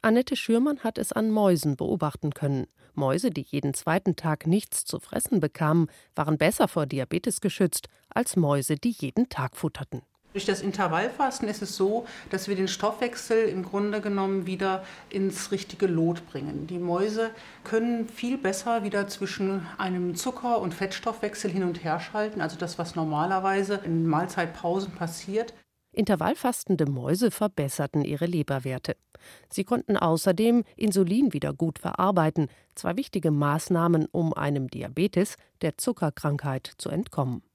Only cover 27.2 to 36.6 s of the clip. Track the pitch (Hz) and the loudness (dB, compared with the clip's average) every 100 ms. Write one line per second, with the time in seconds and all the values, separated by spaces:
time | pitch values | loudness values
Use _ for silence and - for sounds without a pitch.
27.2 | 233 - 208 - 139 - 139 151 143 143 | 2 2 -2 0 -4 -2 -2 0 0 0
28.2 | 170 175 147 135 131 127 - 131 _ - | 0 0 0 -2 -2 -6 -4 -8 _ -20
29.2 | - - _ - 196 240 - 202 170 160 | -20 -20 _ -6 -2 -2 2 2 4 4
30.2 | - 175 226 240 220 - 214 185 185 214 | 4 4 6 4 2 -2 0 4 4 4
31.2 | 269 156 147 143 165 - 175 - 185 190 | 2 2 -4 0 -2 -2 -6 0 4 6
32.2 | 156 160 147 - _ - 180 180 277 196 | 4 4 0 -2 _ -6 -4 -2 -2 0
33.2 | 160 147 143 151 - 175 170 165 156 - | 2 4 4 2 2 2 6 4 2 0
34.2 | 165 - 143 143 127 120 127 127 196 175 | 0 0 0 0 -2 -6 -8 0 0 2
35.2 | 202 - _ _ 160 - - 240 156 - | 0 -2 _ _ -4 -2 -4 0 -2 0
36.2 | 151 143 147 131 | -2 -2 -2 -4